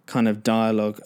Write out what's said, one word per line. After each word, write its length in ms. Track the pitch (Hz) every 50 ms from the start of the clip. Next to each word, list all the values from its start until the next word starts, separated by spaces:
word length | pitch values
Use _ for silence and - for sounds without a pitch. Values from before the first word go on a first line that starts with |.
| _
kind 200 | - - 131 113
of 160 | 113 104 107 107
dialogue 580 | 123 110 113 113 110 110 107 107 104 107 - -